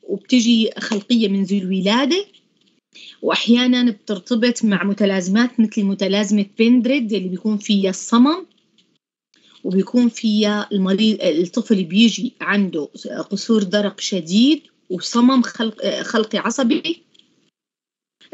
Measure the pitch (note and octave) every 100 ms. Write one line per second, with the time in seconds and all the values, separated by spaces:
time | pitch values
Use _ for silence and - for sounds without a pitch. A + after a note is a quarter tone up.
0 | - G3+ - B3+ A3+ A#3 A3 - - G#3
1 | - A#3+ G#3+ G3 F#3 G3+ F#3 F#3+ F#3 A#3
2 | C4+ F4 G#4 _ _ _ _ _ _ -
3 | - - - E3 - A#3+ B3+ B3 B3 -
4 | - G3 - A#3 B3 A#3+ A3 F#3 G3 G3+
5 | G3+ F#3+ F3+ G#3 A#3+ - A3 A3 G3 G3
6 | F#3+ G3 G3+ G#3 G3+ - A3+ B3 A#3 C#4+
7 | A3 G#3 F#3 F3+ G#3+ G#3 - G3+ F#3+ F#3
8 | - A#3 C4 F4 F4 _ _ _ _ _
9 | _ _ _ _ _ _ - F#3 F#3 B3
10 | A#3+ - A3+ G#3 G#3 G#3 - G3+ F#3+ G3
11 | A3 G#3 F#3 D#3 F3+ - A3 G3+ E3+ F#3+
12 | A3+ F#3+ A#3+ - D#3+ G3+ F#3+ E3 C#3 -
13 | - - D#3+ G3+ - A3 G3 G#3 G3+ -
14 | - F#3+ D#3+ G3 C4 D4+ - _ - F#3
15 | - A#3 B3 C4+ A#3 - A3+ - G3+ D#3+
16 | - A3+ A3 G3 F#3 A#3+ A#3+ D#4 E4 E4+
17 | _ _ _ _ _ _ _ _ _ _
18 | _ _ _